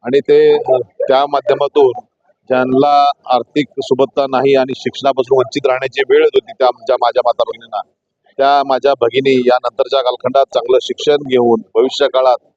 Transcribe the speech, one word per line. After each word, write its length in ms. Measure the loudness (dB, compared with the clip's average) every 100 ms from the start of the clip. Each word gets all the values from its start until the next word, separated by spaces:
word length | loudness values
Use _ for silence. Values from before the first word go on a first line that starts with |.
आणि 160 | -2 -2
ते, 380 | 2 2 4 2
अ, 200 | 0 -2 -2 _ 0
त्या 180 | 0 0
माध्यमातून 720 | -2 -2 -2 0 2 0 0 -14 _ _ _ _
ज्यांना 640 | -2 0 0 2 2 2 -2 -4
आर्थिक 400 | -4 -2 -6 -6 -8
सुबत्ता 440 | -4 -2 -2 -2 -4
नाही 240 | -2 0
आणि 180 | 0 0 -4
शिक्षणापासून 640 | -8 -4 -2 -2 0 0
वंचित 280 | 0 -2 -2
राहण्याची 360 | -2 -4 -4 0
वेळ 160 | 2
होती 280 | 4 0 -2
त्या 140 | -2 -2
आमच्या, 300 | -2 -4 -2
माझ्या 200 | 0 0
माता 180 | -2 -2 -4
भगिनींना, 340 | -8 -12 -12 -12 _ _ _ _ -2
त्या 260 | 0 2 0
माझ्या 260 | 0 0 0
भगिनी 400 | 0 0 0 0 2
या 120 | 0
नंतरच्या 400 | -2 -4 -2 -2
कालखंडात 420 | -2 -4 -2 0 0
चांगलं 240 | -2 0 0
शिक्षण 340 | 0 -6 -2 -2
घेऊन 440 | 0 0 2 0 -2
भविष्य 320 | -2 -2 0 0
काळात 300 | 2 2 0 _